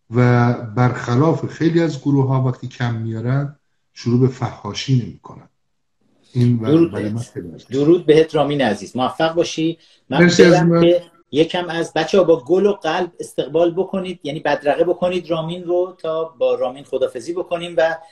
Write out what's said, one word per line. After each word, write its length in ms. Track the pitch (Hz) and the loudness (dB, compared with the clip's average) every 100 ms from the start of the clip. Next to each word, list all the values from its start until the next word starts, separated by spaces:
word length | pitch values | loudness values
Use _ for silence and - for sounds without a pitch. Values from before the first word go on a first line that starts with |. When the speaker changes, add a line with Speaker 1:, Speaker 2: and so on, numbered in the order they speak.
| - | -4
Speaker 1:
و 420 | 117 123 123 120 | 2 4 4 2
برخلاف 920 | 120 113 107 123 113 - 120 160 143 - | 0 -4 -2 0 -2 -2 2 2 0 -4
خیلی 340 | - 165 165 | -2 0 0
از 200 | 165 147 | 0 -2
گروه‌ها 480 | 143 139 127 131 127 | -2 0 2 0 -2
وقتی 200 | 127 127 | -4 -10
کم 260 | - 120 | -6 -6
میارن 640 | 113 113 113 123 139 143 - _ _ _ | -4 -6 -6 -4 -2 -4 -10 _ _ _
شروع 280 | - 120 123 | -10 -2 2
به 80 | 131 | 2
فحاشی 760 | - 113 - 101 98 - 127 | 0 -8 -8 -12 -8 -2 -2
نمی‌کنن. 460 | 98 - - - - _ _ _ _ _ _ _ _ | -2 -12 -20 -20 -20 _ _ _ _ _ _ _ _
این 260 | 127 120 120 | 0 2 2
بر-، 120 | 113 | 2
Speaker 2:
درود 220 | 160 170 | 2 2
Speaker 1:
برای 160 | 98 104 | -2 -6
من 60 | |
Speaker 2:
بهت. 80 | 113 | -6
Speaker 1:
خیلی 260 | 120 107 85 | -10 -14 -14
ارزش. 160 | 78 | -16
Speaker 2:
درود 420 | - 127 143 175 156 | -8 0 2 4 6
بهت 280 | 151 156 | 4 4
رامین 260 | 160 139 147 | 2 -2 0
عزیز، 360 | 120 - 92 123 | -2 -2 -6 -4
موفق 380 | 127 - 160 | -4 -2 -2
باشی. 440 | 165 160 - 160 160 _ _ - | 0 -4 -2 -4 -6 _ _ -2
من 100 | 165 | 4
Speaker 1:
مرسی 240 | 175 170 | 4 8
Speaker 2:
برم 320 | 180 160 170 | 6 6 4
Speaker 1:
عزیزم. 60 | 170 | 4
Speaker 2:
که 220 | 170 175 - _ _ | 4 2 -2 _ _
یکم 380 | 135 165 180 175 | 0 0 -2 -6
از 240 | 170 165 156 | -6 -4 -4
بچه‌ها 280 | 160 202 | 0 2
با 200 | 165 160 | 4 2
گل 220 | - 185 202 | 2 2 2
و 60 | |
قلب 400 | 202 156 175 175 - | 0 -4 -4 -4 -10
استقبال 540 | - - 131 156 175 | -12 -8 -4 0 0
بکنید، 460 | 170 190 196 185 175 | 0 -4 -6 -8 -10
یعنی 160 | 143 151 | -8 -6
بدرقه 440 | 151 143 147 139 | -4 -2 0 0
بکنید 460 | 170 170 180 185 156 | 0 0 -2 -4 -4
رامین 340 | 165 160 180 | -6 -6 -8
رو 320 | 170 175 185 180 | -4 -2 -2 -6
تا 220 | 160 160 | -6 -6
با 300 | 160 120 127 | -6 -4 -2
رامین 300 | 123 127 139 | -2 -4 -8
خدافزی 480 | 143 131 127 123 131 | -8 -4 -4 -4 -8
بکنیم 420 | 175 170 170 175 165 | -8 -6 -6 -6 0
و 200 | 160 160 - | 0 -2 -12